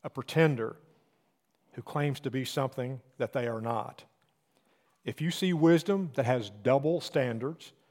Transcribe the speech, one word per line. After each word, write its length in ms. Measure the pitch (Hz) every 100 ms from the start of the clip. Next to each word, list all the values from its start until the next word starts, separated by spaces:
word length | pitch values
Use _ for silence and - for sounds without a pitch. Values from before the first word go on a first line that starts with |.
a 60 | 151
pretender 680 | - 123 156 160 131 113 - _ _ _ _ _ _ _ _ _
who 80 | -
claims 380 | - 151 147 131
to 100 | 135
be 140 | 123 131
something 560 | - 135 - 123 131 - _
that 160 | 117
they 140 | 135 120
are 140 | 113
not. 420 | 113 113 - - - _ _ _ _ _ _ _ _ _ -
If 160 | -
you 100 | 156
see 220 | - 190
wisdom 580 | 170 165 165 160 196 180 127
that 100 | 123
has 240 | 127 101
double 520 | - 113 135 147 170
standards 720 | - 160 127 113 131 165 - _ _